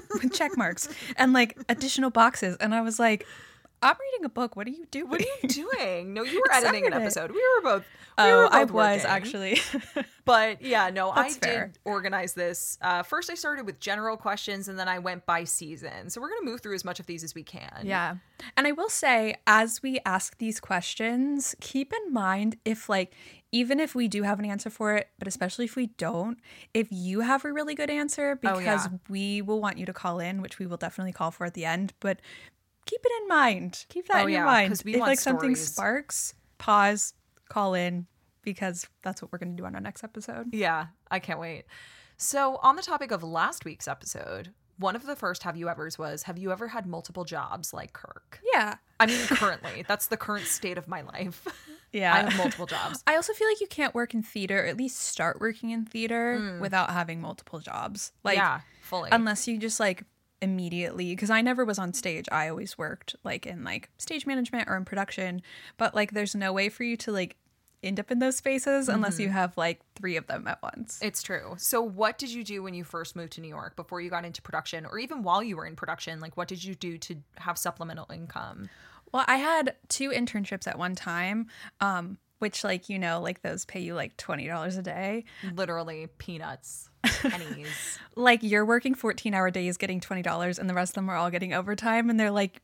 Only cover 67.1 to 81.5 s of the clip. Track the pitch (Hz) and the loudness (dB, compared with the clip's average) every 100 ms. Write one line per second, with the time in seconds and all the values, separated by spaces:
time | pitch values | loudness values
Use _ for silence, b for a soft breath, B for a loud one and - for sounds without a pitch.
67.1 | 202 175 - _ _ _ _ 190 196 202 | -2 -2 -8 _ _ _ _ -4 -4 0
68.1 | 247 262 262 269 269 277 277 254 - 202 | 2 2 0 0 0 2 2 2 2 2
69.1 | 170 196 196 180 180 165 165 _ - 190 | 0 0 2 0 0 -2 -2 _ -10 -4
70.1 | 160 156 - - - - - - - 208 | -4 -4 -6 -6 -8 -8 -10 -12 -6 -6
71.1 | - - 180 - 175 - 240 233 190 214 | -6 -6 -6 -8 -6 0 0 0 0 0
72.1 | 214 269 240 208 202 190 175 160 170 165 | 0 -10 -10 -8 -8 -8 -10 -10 -10 -10
73.1 | 175 165 - 160 151 - - 165 175 175 | -12 -12 -14 -14 -12 -12 -12 -10 -8 -6
74.1 | 175 175 - - 156 - 165 160 214 247 | -6 -6 -14 -6 -6 -6 -10 -8 -10 -8
75.1 | 302 185 190 226 170 160 160 165 170 - | -4 2 2 0 -6 -10 -8 -6 -6 -8
76.1 | 160 160 175 175 185 190 185 175 165 - | -10 -10 -8 -6 -6 -10 -8 -8 -8 -10
77.1 | 160 - - - 175 180 170 165 165 - | -12 -14 -10 -6 -4 -4 -6 -12 -12 -12
78.1 | 170 165 - - - 190 B B B _ | -14 -10 -10 -10 -12 -16 B B B _
79.1 | 254 269 262 302 320 262 - _ - 269 | 0 4 4 6 4 2 -4 _ -4 -2
80.1 | 247 240 214 196 190 - - 180 180 180 | 0 0 -2 -4 -6 -6 -4 -4 -4 -4
81.1 | 170 180 214 226 | -2 -2 -2 -4